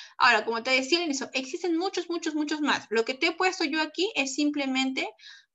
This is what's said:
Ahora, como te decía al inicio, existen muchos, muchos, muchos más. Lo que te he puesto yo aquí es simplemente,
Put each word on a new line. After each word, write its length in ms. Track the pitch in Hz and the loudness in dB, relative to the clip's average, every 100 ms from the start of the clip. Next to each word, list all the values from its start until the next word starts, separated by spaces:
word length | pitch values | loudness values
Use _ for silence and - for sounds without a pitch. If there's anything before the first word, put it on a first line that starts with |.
| - - | -12 2
Ahora, 280 | 254 214 214 | 6 6 2
como 180 | 226 | -2
te 80 | 240 | 0
decía 280 | 262 262 339 | 0 2 0
al 60 | 349 | 0
inicio, 240 | 262 - | -2 -4
existen 440 | 262 262 349 370 330 | -4 -4 -4 0 0
muchos, 320 | 381 381 339 | 0 -2 -4
muchos, 260 | 339 320 302 | -4 -2 -2
muchos 260 | 302 311 | -2 0
más. 240 | 285 202 - | 0 0 0
Lo 140 | 220 226 | 0 0
que 100 | 262 | 0
te 120 | 330 | 0
he 40 | |
puesto 320 | 330 370 359 320 | 2 0 0 0
yo 160 | 311 | 0
aquí 300 | 311 - 392 294 | -2 0 -2 0
es 200 | 269 - | -2 0
simplemente, 760 | 294 294 269 262 262 262 370 - - - _ | 0 0 0 0 0 -2 -6 -8 -20 -20 _